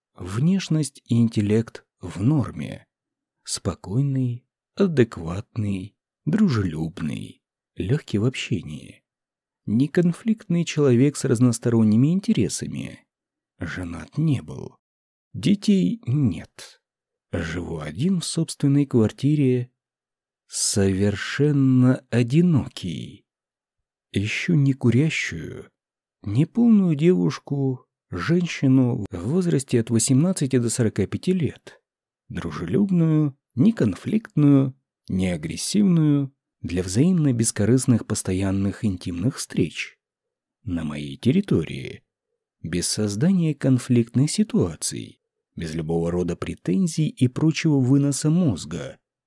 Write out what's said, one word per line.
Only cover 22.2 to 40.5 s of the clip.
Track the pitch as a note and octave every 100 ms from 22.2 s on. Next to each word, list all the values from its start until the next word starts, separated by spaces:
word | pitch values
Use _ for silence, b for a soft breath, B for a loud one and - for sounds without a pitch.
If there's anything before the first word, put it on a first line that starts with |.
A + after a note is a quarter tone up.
| A#2+ D3 F3+ D3+ - - F#2 C#2 A#1+ - _ _ _ _ _ _ _ _ _
Ищу | - G#2 - - E3
некурящую, | C#3 C3+ B2 A#2 D#3+ - - E3 D3 - - _ _ _ _ _
неполную | G2 G#2 E3 - A#3+ G#3+ F#3 D3
девушку, | E3 F3+ F3 - - C#3+ C3+ C3 _ _ _
женщину | F2+ F2 E3+ F3 - C#3 C3 B2 A#2+ G2
в | F2
возрасте | F#2 E3+ F3 D3+ - A#2+
от | A2+
восемнадцати | A#2 - C3 E3+ F#3+ C3+ C3
до | A#2
сорока | - A2 - F#2+
пяти | G#2 -
лет, | F#3 C3 - - - _ _ _ _ -
дружелюбную, | F2 - D#3+ D#3+ F3+ G3+ F3+ D#3+ D#3 D3+ - _ -
неконфликтную, | F3 A3+ - - - G#3+ - - C#3+ C#3 C3+ C3+ _ _ -
неагрессивную, | F#2 F#2 F2 D#3+ - - G3 G3+ E3+ D3+ C#3+ C#3 _ _ _
для | G#2+ F2
взаимно | F2+ F#2+ E3 F3+ D3
бескорыстных | A#2+ A#2 - G2+ C3 B2+ A2+ -
постоянных | G#2 - F#2 G2 F#2+ G2 F2+ A2
интимных | F#2 - F2 G2+ -
встреч. | - - D#2+ - - - _ _ _ _ _